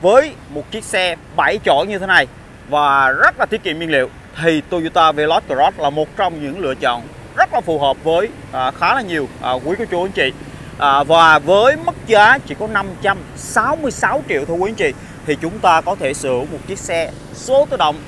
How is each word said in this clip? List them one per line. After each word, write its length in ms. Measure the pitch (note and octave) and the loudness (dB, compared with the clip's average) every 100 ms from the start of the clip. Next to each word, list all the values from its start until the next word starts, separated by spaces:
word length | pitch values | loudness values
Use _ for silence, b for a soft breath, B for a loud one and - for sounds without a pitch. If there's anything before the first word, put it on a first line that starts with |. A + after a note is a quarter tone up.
với 320 | F3 A#3+ D4+ - - | 6 4 4 -6 -12
một 220 | D3 - | -12 -10
chiếc 120 | A3 | -12
xe 320 | - G3 F3+ E3 - D#3+ | -4 -2 -2 -4 -6 0
bảy 220 | D3 G3+ - | 0 2 2
chỗ 200 | D#3+ G3 | 2 2
như 120 | G3+ | -4
thế 80 | F#3+ | 2
này 200 | F3+ C3+ - - - - | 2 2 -6 -20 -20 -2
và 420 | D3 D3 C#3 C3+ | 2 4 4 4
rất 280 | C3+ C#4+ - | 4 2 2
là 60 | A3+ | -4
tiết 180 | A3 | -2
kiệm 160 | F#3+ D#3 | -4 -6
nhiên 120 | E3 | 0
liệu 180 | C#3+ - - - - | 0 0 -6 -18 -2
thì 180 | E3 D#3 | 0 0
Toyota 500 | - F3 D#3+ F3+ D#3+ | -2 -4 -2 2 2
Veloz 300 | D3 D3+ F3 - | 2 0 0 0
Cross 320 | C3 D#3+ F#3+ | 0 0 2
là 100 | D3 | -4
một 180 | D3 D3+ - | -2 -6 -2
trong 280 | F#3+ E3 | -4 -4
những 160 | C#3+ E3 | -8 -6
lựa 160 | D#3 C3 | -6 -2
chọn 260 | C3+ A#2+ A#2+ - - - | -2 -4 -8 -18 -12 0
rất 180 | F#4 | 0
là 80 | - | 0
phù 180 | F3+ D#3 | -2 0
hợp 180 | C#3 C3+ | 0 0
với, 260 | D#3+ E3 A3 E3+ - | 0 0 0 -6 -10
à, 200 | C3 B2+ | -4 -4
khá 240 | - E3+ C4 | 0 0 0
là 60 | |
nhiều, 260 | G3+ E3 C3 A#2+ | 0 -4 -4 -6
à, 100 | A#2+ | -4
quý 240 | B2+ C3+ G#3 | -4 -4 -4
cô 60 | A3+ | -2
chú 140 | F3 F#3+ | -2 -2
anh 60 | |
chị. 200 | F#3+ C3+ - B B B - | 0 -2 -2 B B B -2
À, 260 | D3 C#3 | 2 2
và 360 | C#3+ E3 E3 D#3 | 4 6 8 6
với 360 | C#3+ G3 A#3+ D#4 | 6 4 4 2
mức 200 | E4 - - | -4 -8 2
giá 300 | A3 G#3 C4+ - | 6 6 4 0
chỉ 80 | - | -8
có 80 | G#3+ | -4
năm 180 | G#3+ G3 E3+ | -4 -4 -4
trăm 160 | F#3+ F#3+ - - | -4 -4 -6 -14
sáu 400 | - - A#3 D#4 | -4 -2 0 -2
mươi 160 | D4 | -4
sáu 300 | G3 G3+ C4 C#4 | -2 -2 -2 -2
triệu 160 | D#3 D3 | -4 -2
thôi 120 | E3+ | -2
quý 120 | F#3+ | -2
anh 60 | A3 | -2
chị, 180 | D#3+ B2+ B B - | -4 -4 B B -6
thì 100 | C#3+ | -4
chúng 180 | D#3+ G#3 | -4 0
ta 220 | F#3 D#3+ | 2 2
có 140 | F3 G3 | 0 -4
thể 180 | C#3+ | -4
sở 160 | C#3 C#3+ | -4 -2
hữu 160 | B2+ D3 | -2 -4
một 80 | D3+ - | -10 -10
chiếc 120 | G3 | -10
xe 320 | - E3+ D#3+ - - | -6 -4 -4 -10 -18
số 340 | - - C4+ D4 | -14 0 2 2
tự 80 | B3 | 0
động 180 | D#3 D#3 | -2 -2